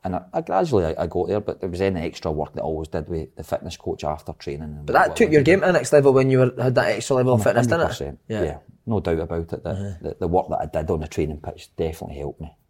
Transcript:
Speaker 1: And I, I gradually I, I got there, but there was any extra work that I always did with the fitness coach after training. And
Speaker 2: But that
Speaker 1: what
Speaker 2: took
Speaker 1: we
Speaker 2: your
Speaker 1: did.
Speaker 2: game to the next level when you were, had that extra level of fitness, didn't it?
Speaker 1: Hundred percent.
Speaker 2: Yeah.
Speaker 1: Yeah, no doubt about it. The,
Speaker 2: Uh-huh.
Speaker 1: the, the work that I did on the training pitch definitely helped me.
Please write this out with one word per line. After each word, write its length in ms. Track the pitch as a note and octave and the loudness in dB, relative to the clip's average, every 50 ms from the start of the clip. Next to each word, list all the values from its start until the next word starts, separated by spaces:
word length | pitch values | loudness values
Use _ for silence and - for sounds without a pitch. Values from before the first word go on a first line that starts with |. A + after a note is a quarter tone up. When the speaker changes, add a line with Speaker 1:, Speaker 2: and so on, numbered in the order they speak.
| _ | _
Speaker 1:
And 120 | F#2 F#2 | -4 -6
I, 60 | F2+ - - - | -6 -8 -6 -6
I 80 | E3+ | -6
gradually 440 | E3 - F3+ F#3+ F#3 D#3+ B2+ G2+ E2+ | -4 0 0 0 0 2 2 2 2
I, 180 | D#2 D#2+ - E2+ | 2 0 -2 -4
I 40 | |
got 220 | E2+ - F2 F2 F2 | -2 -2 -2 -2 0
there, 100 | G2 G#2 | -2 -2
but 220 | G2+ - - - | -2 -4 -8 -6
there 80 | - F#2+ | -8 -6
was 120 | F2 F2 | -4 0
any 200 | G2 G2 F#2 E2+ | 0 0 0 -2
extra 300 | D#2+ D#2 - - - E2+ | -4 -6 -8 -6 -6 -4
work 220 | D#2 D2+ D2+ D2 - | -4 -4 -6 -6 -6
that 80 | D#2+ | -8
I 40 | - | -6
always 240 | D2+ D#2+ D#2 D#2+ - | -6 -6 -6 -8 -6
did 200 | - E2 D2+ - | -6 -8 -6 -4
with 260 | F2 D#2+ D#2 - _ | -6 -8 -8 -8 _
the 80 | - D#2+ | -18 -8
fitness 320 | - - - - E2+ - | -6 -6 -6 -6 -10 -14
coach 260 | - - F#2 D#2+ - - | -10 -8 -8 -8 -4 -4
after 300 | D2 D2+ D#2 - - D#2 | -6 -6 -6 -10 -14 -14
training. 280 | _ - D2+ C#2+ D2 D#2 | _ -10 -10 -10 -8 -10
And 220 | D2+ D2 D2 D2 | -12 -12 -12 -6
Speaker 2:
But 80 | - A#2 | 0 4
that 140 | - F3+ D#3 | 4 4 4
Speaker 1:
what 80 | - | 4
Speaker 2:
took 120 | - A#3 E3 | 4 4 6
Speaker 1:
we 40 | D#3 | 6
Speaker 2:
your 100 | D3 C3+ | 6 6
Speaker 1:
did. 80 | D3 F3+ | 6 4
Speaker 2:
game 60 | G3 | 6
to 40 | - | 4
the 60 | F#3 F3 | 4 2
next 200 | D3 A#2+ - - | 2 2 6 6
level 200 | D3 C#3 C#3+ B2+ | 8 8 8 6
when 160 | C3 C3 C3+ | 6 4 4
you 100 | C3 B2+ | 4 4
were, 140 | C3 B2+ - - A#2+ | 4 4 2 0 -2
had 120 | B2+ B2 | 2 2
that 140 | B2+ A2 E2+ | 2 2 2
extra 240 | A2 G2+ - - C#3 | 0 -2 -2 0 2
level 180 | B2+ B2 B2+ B2 | 2 4 4 4
of 100 | A2+ G2+ | 4 4
fitness, 220 | - G2+ A#2 A#2+ | 4 4 4 2
didn't 120 | A#2 E3 E3+ | 2 2 2
it? 20 | D#3 | 0
Speaker 1:
Hundred 60 | F#2+ - | -2 -2
percent. 220 | - C#2 C#2+ - - _ | -6 -8 -8 -10 -14 _
Speaker 2:
Yeah. 160 | - A2 G#2+ F2+ | -8 -4 -4 -4
Speaker 1:
Yeah, 140 | D2+ C#2 - _ - _ _ _ | -4 -4 -10 _ -20 _ _ _
no 120 | - A2+ G2 | -2 -2 -2
doubt 200 | E2 F2 E2 D#2+ | 0 0 0 0
about 340 | E2 E2 E2+ E2+ E2 E2 - | -2 -4 -4 -6 -4 -6 -8
it. 100 | - - | -8 -6
The, 60 | E2+ | -6
Speaker 2:
Uh-huh. 200 | D2 F#2+ G2+ G2+ F#2 E2 | -6 -6 -6 -8 -10 -10
Speaker 1:
the, 160 | - D#2+ - _ | -10 -10 -6 _
the 60 | F2+ | -2
work 220 | E2+ E2+ F#2 - - | 2 2 2 0 0
that 80 | D#2 - | -4 -6
I 40 | - | -6
did 240 | D#2 - E2 D#2 D#2 | -4 -4 -4 -2 -2
on 100 | F2 D#2 | -2 -4
the 60 | D2+ | -4
training 300 | D#2 - - E2 D2+ D2+ D2 | -6 -4 -4 -4 -4 -4 -10
pitch 280 | D#2 E2+ - - - _ _ | -12 -14 -14 -14 -20 _ _
definitely 420 | - E2+ D#2+ D#2+ - - D2 D2 | -6 -6 -6 -6 -10 -14 -14 -12
helped 240 | C#2+ C#2+ C#2+ - _ | -10 -10 -10 -10 _
me. 140 | D#2 D#2 _ _ _ | -16 -16 _ _ _